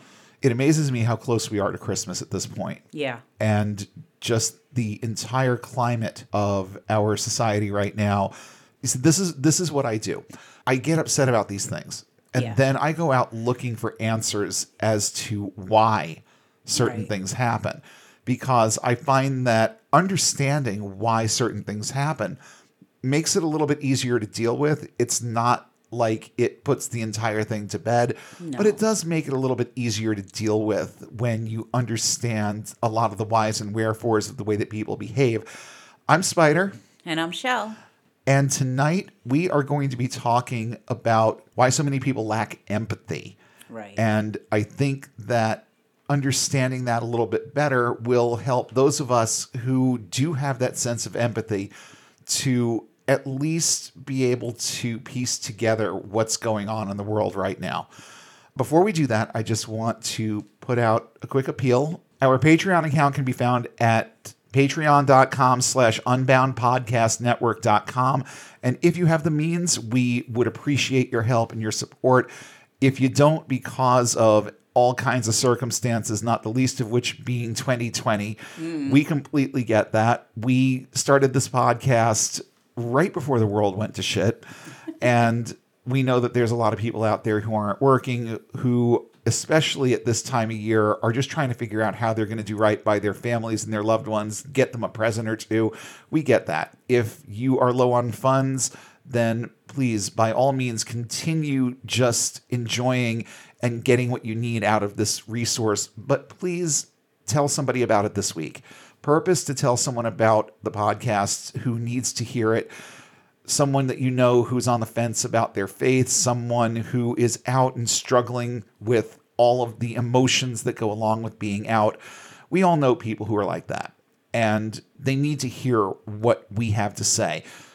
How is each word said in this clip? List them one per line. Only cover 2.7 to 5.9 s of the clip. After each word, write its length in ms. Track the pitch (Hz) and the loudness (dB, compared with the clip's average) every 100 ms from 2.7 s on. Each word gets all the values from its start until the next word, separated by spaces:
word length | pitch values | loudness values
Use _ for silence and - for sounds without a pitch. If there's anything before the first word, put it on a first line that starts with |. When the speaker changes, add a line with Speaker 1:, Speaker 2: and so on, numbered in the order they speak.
| - _ | -10 _
Speaker 2:
Yeah. 280 | 156 139 117 - _ | -8 -8 -8 -16 _
Speaker 1:
And 460 | 107 104 104 101 101 - - _ | 0 2 0 -4 -10 -16 -20 _
just 360 | - 113 - - _ | -2 0 0 -6 _
the 240 | 120 110 104 | -4 -4 -4
entire 540 | 113 104 104 131 131 123 | -8 -8 -4 0 0 0
climate 680 | - 120 120 | -4 -4 -2